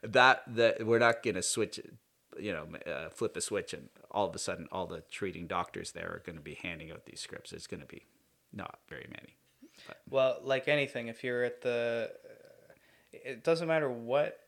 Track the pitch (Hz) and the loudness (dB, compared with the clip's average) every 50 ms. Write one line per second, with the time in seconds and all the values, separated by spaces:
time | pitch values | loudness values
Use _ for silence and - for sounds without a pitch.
0 | - 113 110 131 123 131 131 - - - 117 113 117 113 - - 113 110 117 113 | -8 4 6 8 10 10 8 6 2 -4 2 6 6 6 6 4 4 4 6 8
1 | 120 117 117 - - 117 92 92 90 - - 117 107 - - - - - - - | 8 6 6 4 0 0 0 0 -2 -2 0 0 0 -2 -2 -12 -12 -14 -18 -20
2 | _ _ _ _ _ _ - - 90 104 90 78 78 82 80 - - 82 78 67 | _ _ _ _ _ _ -14 -8 -6 -4 -4 -4 -6 -8 -12 -10 -8 -6 -6 -6
3 | 80 80 - - 117 110 - 90 - - 107 98 - - - 76 64 - _ - | -6 -10 -4 -4 -4 -2 -2 -4 -4 -2 -2 -2 -2 -4 -10 -12 -12 -18 _ -20
4 | - _ - 104 101 - - 95 - - 90 87 78 - - 92 90 - - 82 | -18 _ 0 0 0 2 0 -4 -4 -4 -4 -6 -8 -6 -4 -6 -4 -4 -6 -12
5 | - _ - - 101 95 82 85 87 80 95 90 87 - - - - - - 85 | -12 _ -8 -6 -6 -6 -6 -6 -6 -4 -2 -2 -2 -4 -6 -10 -10 -10 -10 -8
6 | 82 85 82 82 - - - 80 73 78 73 - - 87 85 78 80 80 78 - | -8 -8 -8 -8 -10 -12 -12 -12 -12 -14 -12 -8 -8 -8 -8 -8 -10 -14 -14 -16
7 | _ - - - - - - - - - - - - - - 80 69 - - - | _ -16 -14 -14 -12 -12 -12 -14 -12 -14 -14 -14 -10 -10 -12 -12 -12 -14 -18 -20
8 | _ _ _ _ _ _ _ _ _ _ - 98 90 - - _ _ _ - - | _ _ _ _ _ _ _ _ _ _ -12 -10 -10 -10 -12 _ _ _ -14 -14
9 | - - - - - - _ _ _ _ _ _ - - _ - - - - - | -14 -14 -16 -16 -18 -20 _ _ _ _ _ _ -20 -20 _ -20 -18 -16 -18 -16
10 | _ - 135 135 131 131 120 - - 135 135 131 - 147 147 147 139 135 - 123 | _ 0 4 4 4 4 2 0 0 0 0 2 4 2 4 4 2 0 -2 -6
11 | 117 117 113 - - 127 123 120 123 120 120 - - 123 120 120 117 117 117 117 | -6 -6 -8 -6 -4 -2 0 2 0 0 -2 -2 -2 0 0 2 0 0 0 -2
12 | 110 - - - - - - - - - - - - _ - _ _ _ _ _ | -2 -4 -8 -14 -18 -20 -20 -20 -20 -20 -20 -20 -20 _ -20 _ _ _ _ _
13 | _ _ - - - 135 131 113 - 165 165 165 170 160 160 160 151 135 123 117 | _ _ -20 -14 -10 -10 -10 -2 2 2 2 4 4 2 2 2 2 0 -2 -4
14 | 117 117 127 143 151 160 - - _ | -2 2 2 2 2 2 -2 -12 _